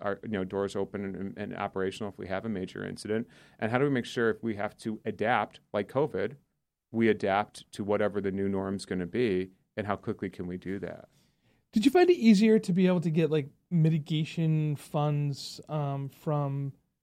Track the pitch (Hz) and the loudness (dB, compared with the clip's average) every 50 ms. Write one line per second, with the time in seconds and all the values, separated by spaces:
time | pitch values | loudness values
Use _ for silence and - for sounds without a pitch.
0 | 98 101 98 - - 113 107 95 92 92 101 98 98 98 - 101 98 - - 101 | -4 -6 -6 -6 -6 -4 -4 -4 -4 -2 -2 -2 -2 -2 -2 -4 -6 -6 -6 -8
1 | 101 98 92 92 98 98 - - 104 - 90 90 101 101 - 95 95 95 95 - | -8 -8 -8 -8 -8 -8 -8 -8 -10 -8 -6 -6 -6 -4 -4 -4 -4 -4 -4 -6
2 | 110 101 - - 98 92 95 95 101 113 104 92 95 92 - 98 98 98 95 - | -8 -10 -10 -10 -8 -6 -6 -6 -4 -4 -4 -4 -6 -6 -8 -8 -8 -8 -8 -8
3 | - 101 107 113 123 - - - - - _ - 113 107 123 127 143 147 135 120 | -4 -4 -2 -2 -4 -6 -12 -20 -20 -20 _ -6 -4 -2 0 2 2 2 2 0
4 | 117 - - 127 117 113 107 - - 113 104 101 104 104 - - - 113 107 - | -2 -2 -2 0 2 2 0 0 -2 -6 -4 -4 -6 -6 -8 -8 -8 -8 -8 -6
5 | - 110 101 90 104 113 123 107 107 - - - _ _ - 104 101 - - 131 | -6 -6 -4 -2 0 2 2 2 0 -2 -6 -14 _ _ -4 -4 -4 -2 -2 -2
6 | 156 147 - 95 98 - 143 - _ _ _ _ _ _ _ _ _ _ - 113 | -2 -2 -2 -4 -4 -4 -6 -10 _ _ _ _ _ _ _ _ _ _ 0 4
7 | 113 110 104 98 110 95 95 104 107 - - - - _ - - 104 98 104 104 | 4 4 4 4 2 2 2 2 0 -2 -8 -20 -20 _ -10 -6 -2 0 2 2
8 | 104 101 98 104 95 98 95 98 98 98 98 95 98 98 101 95 - - 95 90 | 2 0 0 -2 -2 -2 -2 -2 -2 0 0 -2 -2 -2 -4 -6 -6 -6 -4 -4
9 | 90 87 - 117 127 110 92 92 92 92 - _ _ _ - 107 98 104 98 - | -4 -2 -2 0 0 2 0 0 -2 -4 -10 _ _ _ -8 -6 -4 -4 -4 -4
10 | - 117 107 - 104 92 - - 90 87 90 90 - 90 98 101 90 85 - - | -4 -6 -6 -6 -6 -8 -6 -8 -8 -8 -8 -8 -8 -8 -8 -6 -8 -10 -12 -14
11 | - - _ _ _ _ _ _ _ _ _ _ _ _ - 220 202 285 - 359 | -18 -20 _ _ _ _ _ _ _ _ _ _ _ _ 0 2 2 4 6 6
12 | 359 359 349 - 226 226 208 190 220 220 220 214 214 - 170 190 185 180 180 180 | 6 6 6 6 8 8 8 8 8 6 6 6 4 2 2 4 4 4 4 2
13 | 175 170 151 170 160 143 156 151 135 139 - _ _ - 180 165 156 160 160 156 | 2 2 2 2 2 4 2 0 -2 -4 -10 _ _ 0 2 4 4 4 4 2
14 | 139 - 160 151 160 - - 170 160 160 156 156 151 151 143 - - - - 151 | 0 -2 -2 -2 -2 -2 -2 0 2 2 2 2 0 0 -2 -4 -6 -4 -2 0
15 | 147 151 147 147 147 143 135 - - - - - - - 151 151 143 139 139 139 | 0 0 0 0 -2 -2 -4 -6 -10 -12 -14 -14 -10 -6 -4 -4 -4 -4 -4 -6
16 | 139 139 - - - 160 147 147 143 139 139 139 139 135 - _ _ _ _ _ | -8 -10 -12 -8 -4 -2 -2 0 0 -2 -4 -4 -6 -6 -8 _ _ _ _ _